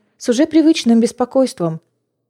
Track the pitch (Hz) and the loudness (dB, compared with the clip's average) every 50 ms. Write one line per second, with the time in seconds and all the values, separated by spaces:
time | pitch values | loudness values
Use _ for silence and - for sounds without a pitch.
0 | _ _ _ _ - - 233 240 320 320 302 320 294 320 320 - - 233 233 226 | _ _ _ _ -4 -4 0 0 0 0 2 2 2 2 0 0 0 0 2 2
1 | 226 226 - - 247 247 - 269 262 240 - - 175 165 160 160 - _ _ _ | 2 0 -2 -4 -6 -2 0 0 -2 -2 -2 -6 -6 -6 -6 -8 -14 _ _ _
2 | _ _ _ _ _ | _ _ _ _ _